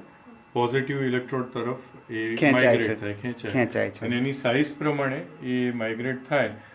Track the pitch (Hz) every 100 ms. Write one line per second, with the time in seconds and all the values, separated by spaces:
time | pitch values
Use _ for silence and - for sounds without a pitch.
0 | - - - - - 120 120 131 131 139
1 | 131 123 123 131 120 120 120 127 - -
2 | - 113 110 117 147 127 123 113 110 107
3 | 104 101 123 117 110 127 117 110 104 -
4 | 113 120 135 139 123 131 147 - 151 143
5 | 135 143 175 - 131 123 123 120 110 113
6 | 127 127 - 147 110 104 -